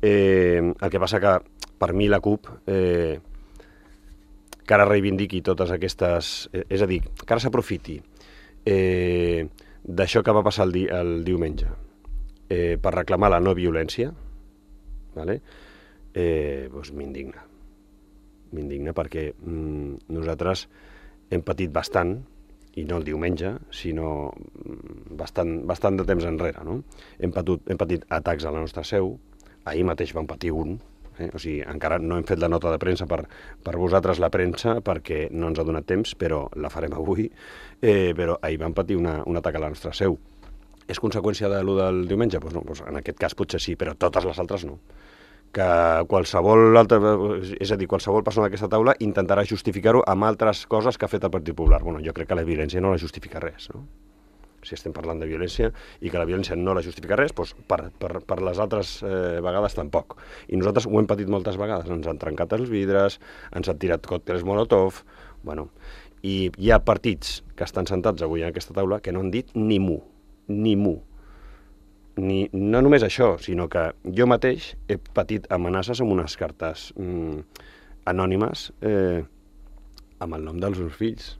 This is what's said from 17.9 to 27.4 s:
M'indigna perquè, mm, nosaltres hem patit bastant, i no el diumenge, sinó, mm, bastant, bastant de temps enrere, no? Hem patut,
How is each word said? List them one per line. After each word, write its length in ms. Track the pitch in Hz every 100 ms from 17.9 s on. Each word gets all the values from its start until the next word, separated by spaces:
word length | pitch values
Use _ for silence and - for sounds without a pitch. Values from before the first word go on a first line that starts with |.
| - _ - - _ -
M'indigna 420 | 80 73 71 73
perquè, 400 | 82 78 80 76
mm, 760 | - 85 82 78 76 71 69 -
nosaltres 580 | 82 80 82 85 95 - _ - - - - _
hem 120 | 90
patit 300 | 80 92 92
bastant, 460 | 76 - 101 87 107 131 - - - - -
i 80 |
no 140 | 78 85
el 80 | 76
diumenge, 480 | 76 85 85 90 104 -
sinó, 600 | - 90 80 80 76 73 -
mm, 800 | - - - - - - - 76
bastant, 460 | - - 85 80 80
bastant 300 | 87 101 98
de 60 | 92
temps 200 | 92 85
enrere, 380 | 80 85 78 78
no? 180 | 110 143 - - -
Hem 120 | 90
patut, 300 | 92